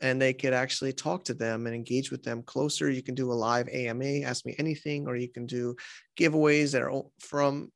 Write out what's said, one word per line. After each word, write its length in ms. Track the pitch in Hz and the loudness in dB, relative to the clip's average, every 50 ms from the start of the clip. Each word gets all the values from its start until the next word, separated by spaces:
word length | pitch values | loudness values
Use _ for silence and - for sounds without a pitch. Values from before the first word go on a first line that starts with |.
and 200 | - 131 127 131 | 0 2 2 4
they 120 | 135 131 131 | 4 2 2
could 180 | 131 - 135 | 2 2 2
actually 400 | 127 127 131 127 - - 135 135 | 2 2 2 0 -2 -2 -2 -2
talk 320 | 135 - - 151 175 185 - | -4 -2 -2 -2 -2 -2 -4
to 100 | - 120 | -6 -4
them 320 | - 113 113 113 113 120 | -2 -2 -2 -2 -2 -2
and 80 | 117 117 | -4 -4
engage 380 | 117 113 - 123 131 131 - | -6 -4 -2 0 0 -2 -2
with 100 | 131 127 - | -6 -8 -6
them 200 | 117 117 117 123 | -6 -6 -6 -8
closer. 460 | - - 131 143 147 - - 156 147 | -6 -2 -2 0 0 0 0 0 0
You 120 | 135 127 | 0 -2
can 140 | 127 131 127 | -4 -6 -4
do 160 | 127 131 123 | -2 -2 0
a 20 | 120 | 0
live 360 | 117 110 113 120 123 123 - | 0 2 2 2 2 2 0
A 180 | - 131 123 117 | -2 -4 -2 -2
M 140 | 113 123 | -2 -2
A, 220 | 131 139 143 143 139 | -2 -2 -2 -2 -2
Ask 220 | 127 123 - - | -2 -4 -6 -6
Me 80 | 120 - - | -8 -4 -2
Anything, 480 | 151 160 151 - - 151 147 143 143 127 | -2 -2 -2 -2 -2 -4 -4 -4 -2 -4
or 80 | 123 | -4
you 140 | 120 123 123 | -4 -4 -6
can 160 | - 120 120 | -8 -8 -8
do 300 | 120 123 123 120 120 123 - - - - - - _ - - | -4 -4 -2 -2 -2 -4 -6 -12 -16 -16 -18 -20 _ 0 4
giveaways 540 | 165 160 151 156 151 151 147 147 147 143 147 | 4 4 6 6 6 6 6 6 4 4 2
that 80 | 127 | 0
are 100 | - - | 0 0
o-, 200 | 135 135 131 139 _ - | -2 -4 -4 -6 _ -20
from 500 | - - 151 143 143 139 139 143 - - - | -12 -4 0 2 2 2 2 0 -6 -10 -14